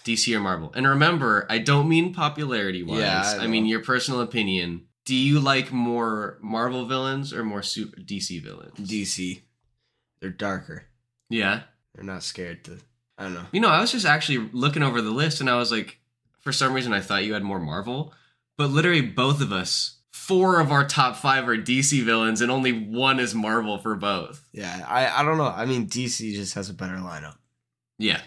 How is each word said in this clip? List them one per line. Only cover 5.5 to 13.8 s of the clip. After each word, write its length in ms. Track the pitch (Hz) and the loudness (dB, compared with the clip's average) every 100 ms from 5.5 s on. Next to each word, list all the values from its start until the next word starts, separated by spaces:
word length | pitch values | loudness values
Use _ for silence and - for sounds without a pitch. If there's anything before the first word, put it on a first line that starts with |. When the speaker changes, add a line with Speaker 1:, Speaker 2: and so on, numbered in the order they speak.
| 135 - | 2 0
Speaker 1:
more 680 | 127 120 120 113 107 104 - | -2 0 0 -2 -2 -6 -10
Marvel 420 | 107 113 120 127 | -6 -2 -2 -2
villains 480 | 120 131 131 135 139 | -4 -2 -2 -4 -4
or 100 | - | -6
more 180 | 110 104 | -6 -4
su-, 300 | 98 - 104 - | -6 -6 -8 -12
D 160 | 92 101 | -10 -8
C 180 | - 87 | -6 -8
villains? 380 | 53 50 - - 98 | -12 -16 -18 -14 -6
Speaker 2:
D 200 | 107 98 | -4 -4
C. 380 | - 92 95 _ _ _ _ _ _ _ _ | -4 -6 -8 _ _ _ _ _ _ _ _
They're 80 | 95 | -12
darker. 540 | 90 101 95 - 78 - _ _ _ _ | -8 -6 -6 -8 -16 -18 _ _ _ _
Speaker 1:
Yeah. 320 | 113 98 107 - _ _ | -2 0 -2 -4 _ _
Speaker 2:
They're 100 | - | -16
not 180 | 98 95 | -12 -10
scared 420 | - - 87 85 | -10 -10 -10 -12
to, 140 | - 87 - _ _ _ | -16 -20 -20 _ _ _
I 60 | |
don't 100 | 95 | -10
know. 100 | 87 90 | -10 -4
Speaker 1:
You 80 | 185 | 2
know, 80 | 226 | 4
I 120 | 165 | 4